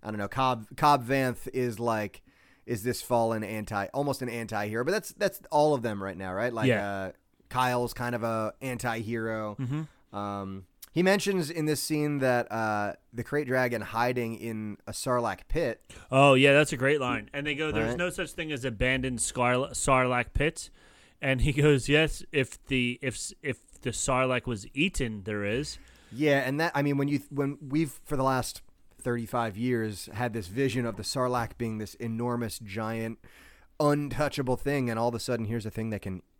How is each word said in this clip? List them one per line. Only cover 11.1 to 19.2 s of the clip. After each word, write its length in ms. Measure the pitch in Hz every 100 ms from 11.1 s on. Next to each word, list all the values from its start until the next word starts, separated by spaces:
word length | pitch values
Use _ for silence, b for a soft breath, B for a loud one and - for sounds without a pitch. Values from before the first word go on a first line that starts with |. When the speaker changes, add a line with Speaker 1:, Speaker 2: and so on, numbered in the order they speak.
| 202 196 190 147
Speaker 1:
in 160 | 170 156
this 160 | 147
scene 380 | - 156 147 143
that, 320 | 135 123 117
uh, 420 | 110 110 104 104 - _
the 120 | 117
Krayt 240 | 120 147 139
Dragon 340 | 131 127 117
hiding 540 | 92 110 120 123 117 113
in 420 | 113 110 107 101 -
a 40 |
Sarlacc 560 | 107 - 123 117 92 -
pit. 340 | 151 147 113 _ B B
Speaker 2:
Oh, 240 | 131 143 131
yeah, 180 | 139
that's 180 | 139 151
a 60 | 135
great 220 | 131 147
line. 280 | 127 117 104
And 120 | 143 147
they 80 | 143
go, 160 | 156
"There's 180 | 151 113
Speaker 1:
Right. 80 | 123
Speaker 2:
no 120 | 180
such 200 | - 170
thing 200 | - 160
as 120 | 143
abandoned 580 | 131 107 127 131 131 120